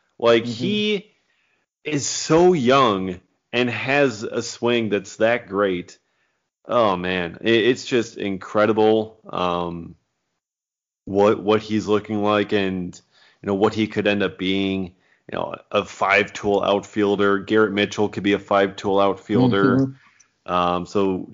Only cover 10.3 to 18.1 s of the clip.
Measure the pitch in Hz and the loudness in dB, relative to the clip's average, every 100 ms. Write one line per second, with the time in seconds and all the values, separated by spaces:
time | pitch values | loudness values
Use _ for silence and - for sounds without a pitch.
10.3 | _ _ _ _ _ _ _ - 98 101 | _ _ _ _ _ _ _ -4 2 4
11.3 | 110 95 107 107 107 90 104 101 107 104 | 2 2 0 0 -4 0 -2 -2 -4 0
12.3 | 104 101 104 98 92 87 - _ _ _ | 0 0 -2 -2 -4 -8 -12 _ _ _
13.3 | _ 101 98 110 107 107 107 104 104 95 | _ -4 0 0 0 -4 -2 -2 0 -2
14.3 | - 95 98 98 95 92 - _ _ - | -4 -4 -2 -2 -4 -8 -14 _ _ -12
15.3 | - - - - 104 92 - 98 101 101 | -8 -8 -10 -4 -4 -4 -4 0 2 0
16.3 | - 104 98 92 101 - 107 101 101 101 | -4 -2 0 2 0 -2 -2 0 2 2
17.3 | 98 95 110 107 98 101 - 101 | 0 0 2 2 2 -2 0 -4